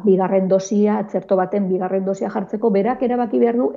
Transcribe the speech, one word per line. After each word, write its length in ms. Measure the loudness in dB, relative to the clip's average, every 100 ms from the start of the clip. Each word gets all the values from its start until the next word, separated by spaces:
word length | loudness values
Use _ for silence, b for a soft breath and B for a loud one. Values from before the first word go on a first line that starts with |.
bigarren 420 | 2 2 2 0 2
dosia, 580 | 0 2 2 2 0 -2
txerto 280 | -6 0 0
baten 320 | 0 -2 -2
bigarren 360 | -2 -2 -2
dosia 240 | -2 -4 -4
jartzeko, 420 | -6 -6 -2 0
berak 320 | 2 0 0
erabaki 360 | -2 -2 -2 2
behar 180 | 2 2
du, 140 | -2